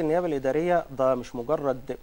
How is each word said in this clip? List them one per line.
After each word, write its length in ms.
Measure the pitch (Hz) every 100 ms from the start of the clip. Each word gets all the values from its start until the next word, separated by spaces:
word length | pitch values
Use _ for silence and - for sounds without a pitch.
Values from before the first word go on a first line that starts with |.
النيابة 260 | 156 165 180
الإدارية 580 | 143 131 139 175 175 - 131
ده 180 | 131 127
مش 200 | 117 127
مجرد 600 | 120 151 143 131 - -